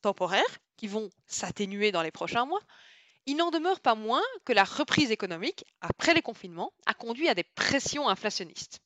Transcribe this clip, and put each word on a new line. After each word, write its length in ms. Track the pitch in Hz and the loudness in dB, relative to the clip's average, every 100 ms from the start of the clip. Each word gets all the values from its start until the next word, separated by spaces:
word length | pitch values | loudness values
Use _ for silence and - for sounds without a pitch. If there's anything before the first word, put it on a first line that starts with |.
temporaires 580 | 208 196 180 196 494 - _ _ | 0 0 2 2 2 0 _ _
qui 100 | 214 | -6
vont 240 | 208 214 _ _ | -6 -6 _ _
s'atténuer 680 | - 185 - 202 202 208 | -8 -6 -4 -4 0 0
dans 80 | 180 | 2
les 120 | 165 | -2
prochains 340 | - 170 233 254 | -4 -4 -2 0
mois, 160 | 359 _ - - - _ _ - | -2 _ -20 -20 -20 _ _ -4
il 100 | 285 | 0
n'en 140 | 339 | 2
demeure 300 | 320 330 381 | 2 0 2
pas 160 | - 220 | 2 2
moins 260 | 214 247 440 480 | 2 0 0 -4
que 80 | - | 0
la 120 | 220 | 4
reprise 460 | 190 - 294 - 285 | 4 2 0 4 4
économique, 560 | 214 196 165 226 - - _ | 2 -2 -4 -6 -8 -14 _
après 340 | 170 - - | -6 -2 4
les 80 | 330 | 4
confinements, 500 | - 226 185 170 226 _ - | 2 -10 -12 -10 -10 _ -10
a 80 | |
conduit 340 | - 233 233 320 | -10 -6 -2 2
à 60 | |
des 80 | 196 | 2
pressions 680 | - - - 277 - 285 277 | -2 -2 0 0 0 -2 0
inflationnistes. 720 | 190 214 - 175 - - - | 0 -2 -6 -10 -12 -16 -16